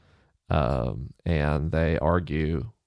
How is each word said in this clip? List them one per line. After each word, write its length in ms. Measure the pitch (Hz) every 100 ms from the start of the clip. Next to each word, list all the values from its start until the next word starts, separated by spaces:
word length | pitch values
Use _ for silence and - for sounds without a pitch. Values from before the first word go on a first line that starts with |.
| _ _ _ _ -
um, 640 | 82 64 67 60 53 67 - 85
and 460 | 80 73 76 78
they 260 | 80 80 82
argue 720 | 76 87 76 76 78 80 113 -